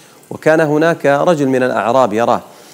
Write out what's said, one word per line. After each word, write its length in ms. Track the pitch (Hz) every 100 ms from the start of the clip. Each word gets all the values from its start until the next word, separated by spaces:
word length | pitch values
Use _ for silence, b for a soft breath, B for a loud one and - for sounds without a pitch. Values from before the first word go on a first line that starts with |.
| B B -
وكان 300 | - 156 160
هناك 460 | 151 151 165 160 143
رجل 420 | 139 160 156 135
من 160 | 131
الأعراب 500 | 127 113 104 127 117
يراه 280 | 104 120 104 B B B